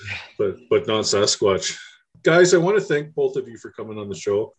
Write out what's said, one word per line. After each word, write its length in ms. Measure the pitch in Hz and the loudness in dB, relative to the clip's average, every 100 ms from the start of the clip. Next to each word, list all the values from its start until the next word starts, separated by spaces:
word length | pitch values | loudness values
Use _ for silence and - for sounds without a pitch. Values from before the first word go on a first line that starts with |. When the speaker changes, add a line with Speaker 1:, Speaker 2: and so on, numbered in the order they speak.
| 101 | -14
Speaker 1:
Yeah. 80 | - - - | -14 -14 -4
Speaker 2:
but, 200 | 101 - - | -4 -4 0
but 180 | 107 113 | 0 2
not 180 | 110 | -2
Sasquatch. 720 | 101 101 104 - 104 92 - - - - _ _ | 0 0 0 2 2 2 -2 -10 -16 -20 _ _
Guys, 300 | 175 170 175 | 4 6 6
I 40 | 180 | 4
want 200 | 175 208 | 4 0
to 60 | |
thank 300 | 196 147 151 | 0 -4 -4
both 200 | - 135 131 | -4 -2 -2
of 100 | 117 | -8
you 100 | 113 | -16
for 140 | 107 | -18
coming 260 | - 110 107 | -14 -12 -12
on 120 | 101 | -10
the 60 | |
show. 380 | 90 104 101 110 | -6 -2 -2 -2